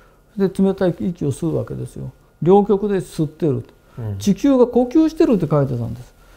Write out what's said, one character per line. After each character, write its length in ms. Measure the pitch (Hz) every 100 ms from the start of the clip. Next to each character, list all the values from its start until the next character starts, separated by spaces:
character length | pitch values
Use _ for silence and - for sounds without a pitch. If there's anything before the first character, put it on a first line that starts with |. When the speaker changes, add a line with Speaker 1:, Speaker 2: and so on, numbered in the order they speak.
| _ _ _ 202
Speaker 1:
で、 120 | 190
冷 260 | 190 190
た 140 | 190 180
い 60 | -
息 260 | 202 -
を 80 | 147
吸 140 | - 165
う 100 | 135
わ 80 |
け 100 | -
で 120 | 131 123
す 100 | 135
よ。 140 | 135 - _ _
両 220 | 156 202
極 240 | 202 196 208
で 80 | 196
吸 300 | 180 - 151
っ 20 |
て 180 | - 160
る。 180 | 120 - _ _ -
Speaker 2:
う 40 |
ん。 160 | 107 98
Speaker 1:
「地 160 | 143
球 240 | 185 277 262
が 80 | 240
呼 180 | 240
吸 240 | 247 320 311
し 40 | 320
て 80 |
る」 100 | 311 202
っ 20 |
て 80 | 156
書 160 | 147
い 40 | 135
て 100 | 120
た 80 |
ん 100 | 117
で 80 | 123
す。 120 | - _ _